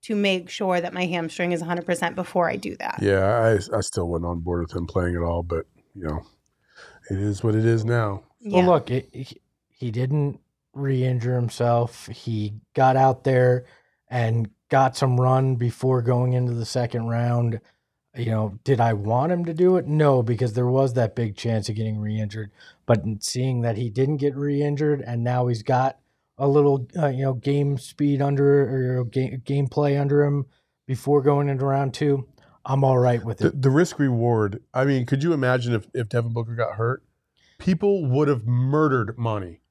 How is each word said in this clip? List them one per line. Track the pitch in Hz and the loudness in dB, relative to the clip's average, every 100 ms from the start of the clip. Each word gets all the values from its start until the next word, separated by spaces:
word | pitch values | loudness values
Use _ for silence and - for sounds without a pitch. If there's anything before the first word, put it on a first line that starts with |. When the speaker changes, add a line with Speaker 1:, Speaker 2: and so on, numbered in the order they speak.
Speaker 1:
to | - | -4
make | 208 202 185 175 | 0 0 0 -4
sure | - 196 180 | -6 -2 -2
that | 175 | -2
my | 180 180 | -4 -4
hamstring | 175 165 - 175 | -2 -4 -4 -2
is | 170 | -2
a | |
hundred | 165 175 170 | -2 -6 -4
percent | 170 170 | -4 -4
before | 170 180 180 170 | -6 -4 -2 -2
I | - | -2
do | - - | -8 -8
that." | - - | -8 -2
Speaker 2:
Yeah, | 101 98 95 117 113 107 - | 2 2 2 4 4 2 0
I, | 110 | -4
I | |
still | - - 87 | -4 -4 -4
wasn't | 85 87 | -4 -4
on | 85 | -6
board | 85 87 | -4 -4
with | 82 87 | -4 -6
him | 85 | -4
playing | 95 87 87 | -2 -2 -2
at | |
all, | 85 85 | -2 -4
but, | 87 85 - _ _ | -4 -6 -8 _ _
you | 101 82 | -10 -8
know, | 76 - _ _ _ _ - - - - | -8 -10 _ _ _ _ -20 -20 -20 -8
it | 98 | -4
is | 104 98 | -4 -2
what | 113 | 0
it | 107 | 2
is | 113 117 110 | 2 2 0
now. | 120 107 95 _ _ | 0 -2 -6 _ _
Speaker 1:
Yeah. | 220 185 | 0 2
Speaker 3:
Well, | 180 | 4
look, | 170 - | 4 2
it, | 127 - | -6 -6
he, | 110 135 - _ _ _ | -16 -16 -16 _ _ _
he | _ 123 | _ -8
didn't | 110 131 151 143 - _ _ _ | -4 -2 -2 -2 -6 _ _ _
re-injure | 139 139 131 127 123 117 | -6 -2 0 0 0 -2
himself. | 123 120 - 120 120 117 - - | -2 -2 0 2 2 0 -6 -16
He | 113 - 110 104 104 _ | -12 -6 -4 -4 -8 _
got | - 131 131 | 2 4 6
out | 131 131 | 4 2
there | - 127 127 123 123 _ _ _ _ | 2 4 4 2 -2 _ _ _ _
and | 123 113 117 110 _ _ | -4 0 0 -4 _ _
got | 135 131 - | 2 2 2
some | 135 123 | 0 2
run | 127 131 131 123 | 4 2 2 0
before | 120 - 131 127 | -2 0 0 2
going | 117 123 127 | 2 2 2
into | 123 123 | 0 -2
the | 117 110 | -4 -4
second | 131 120 120 117 | -4 -2 -4 -2
round. | 117 120 120 120 113 _ _ _ _ _ | -2 0 0 0 -2 _ _ _ _ _
You | - 117 | -8 -2
know, | 110 107 101 | -2 -2 -6
did | - 113 | 0 2
I | 117 | 4
want | 107 101 120 156 | 2 0 0 0
him | 175 170 | 0 -2
to | |
do | 160 180 185 | 2 4 4
it? | 139 | 2
No, | 151 151 131 | 2 4 4
because | 117 117 127 | 2 0 0
there | 110 123 | 0 2
was | 131 135 | 2 2
that | 117 110 - | 2 -2 -2
big | 110 98 | -6 -4
chance | 120 113 101 | -2 -2 -4
of | 107 | -4
getting | 110 107 | -4 -4
re-injured. | 107 110 107 110 104 _ - _ - | -4 -4 -6 -8 -12 _ -20 _ 0
But | - | 0
in | - 104 | 0 -6
seeing | - 127 131 123 | -6 -4 -2 0
that | 117 107 | -2 -2
he | 120 | -4
didn't | 104 135 151 | -2 -2 0
get | 143 139 | -2 -2
re-injured | 143 143 147 143 151 143 | -2 0 -2 0 0 0
and | 120 120 | -2 -4
now | 120 127 123 | -2 0 0
he's | 113 | -2
got | 107 127 135 - _ _ _ - | 0 0 0 -4 _ _ _ -2
a | 139 | 2
little, | 143 143 139 123 185 | 4 4 2 -2 -2
uh, | 147 | -2
you | 131 | 0
know, | 135 | -2
game | 127 139 143 143 139 | -2 -2 0 0 -2
speed | - - 147 139 | -8 -2 0 2
under, | 139 139 143 143 135 | 0 2 4 4 4
or, | 131 | 0
you | 127 | -2
know, | 127 | -2
ga-, | 120 131 131 131 | -2 -2 -2 -6
gameplay | - 139 139 - 147 139 | -4 -2 0 0 0 0
under | 143 147 | 2 2
him | 147 143 135 _ _ _ - | 2 0 -4 _ _ _ -8
before | 131 - 147 | -6 2 4
going | 139 143 143 | 4 2 2
into | 135 | 0
round | 139 135 135 | 0 0 -2
two, | - 151 139 131 _ _ _ | 0 0 0 -4 _ _ _
I'm | - 135 | -4 2
all | 135 127 | 4 4
right | 123 120 | 4 2
with | 117 107 | -2 0
Speaker 2:
The, | 107 | -2
Speaker 3:
it. | 143 | 2
Speaker 2:
the | 135 | 2
risk | 139 175 - | 4 2 0
reward, | 139 120 120 113 107 104 _ | 0 2 2 2 0 -4 _
I | 123 | -2
mean, | 135 135 123 | 0 0 0
could | 135 | -2
you | 160 | 0
imagine | 156 127 127 120 | 0 2 0 0
if, | 117 - | -2 -4
if | 131 110 | -8 -4
Devin | 120 117 | -2 -2
Booker | 117 113 | -4 -6
got | 117 113 101 | -4 -4 -2
hurt? | 117 127 _ _ _ _ _ _ | -2 -2 _ _ _ _ _ _
People | - 180 202 202 143 | -2 2 2 2 2
would | 131 147 | 2 2
have | 131 110 | 0 0
murdered | 123 131 147 156 131 107 110 | 0 2 2 2 2 -2 -4
Monty. | 117 107 90 82 _ | -4 -4 -6 -14 _